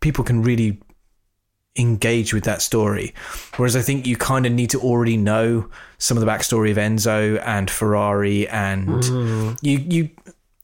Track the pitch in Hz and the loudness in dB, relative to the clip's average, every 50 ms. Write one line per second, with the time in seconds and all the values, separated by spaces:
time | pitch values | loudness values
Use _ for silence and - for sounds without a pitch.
0 | - 156 147 - 127 - 120 117 110 123 123 113 113 107 101 - - - _ _ | -2 -2 0 0 0 0 0 2 2 2 2 2 2 0 -2 -4 -8 -18 _ _
1 | _ _ _ _ _ _ _ _ _ _ _ _ _ _ _ - 123 117 113 104 | _ _ _ _ _ _ _ _ _ _ _ _ _ _ _ 0 0 2 2 2
2 | - 113 117 117 110 - - 107 - 110 104 85 - - - 113 107 104 104 98 | 0 0 0 0 0 0 -2 -2 -2 -2 -2 -2 -2 0 0 2 2 2 0 -2
3 | 95 - - - - - - - - - - - 123 127 127 131 120 - 139 139 | -4 -8 -10 -14 -16 -14 -14 -14 -14 -10 -4 -2 0 2 2 0 0 0 -2 -2
4 | 127 127 120 113 - - 131 131 127 120 120 123 123 110 - 131 123 127 120 120 | -2 -2 -2 -2 -2 -2 0 0 2 2 2 0 0 0 0 0 0 2 2 2
5 | 120 117 113 110 104 104 107 110 113 113 117 117 107 - - - - - - - | 4 2 2 2 2 2 2 2 2 2 0 0 -2 -4 -10 -18 -20 -20 -10 -6
6 | - - 123 117 110 110 107 - - - 120 110 110 107 104 104 104 107 110 110 | -4 -2 0 2 2 2 0 0 -2 0 0 2 2 2 2 2 2 0 0 0
7 | 101 113 107 107 107 107 107 104 - 117 110 101 95 90 - - 113 104 104 104 | 0 0 2 2 2 0 0 -2 -2 -2 -2 -2 -2 -2 -2 -2 0 2 2 2
8 | 104 104 101 101 101 101 101 101 104 - - 110 101 98 98 95 95 95 - 127 | 2 2 0 0 0 2 0 0 0 -2 -2 -2 -2 -2 -2 -2 -2 -2 0 0
9 | 123 123 127 127 120 113 113 110 110 110 117 123 - 143 139 139 135 170 175 165 | 0 0 0 -2 -2 -2 -2 -2 -2 -2 -4 -4 -2 0 0 0 0 0 0 0
10 | 165 156 - - _ - - _ _ _ _ _ | 0 -2 -6 -12 _ -20 -20 _ _ _ _ _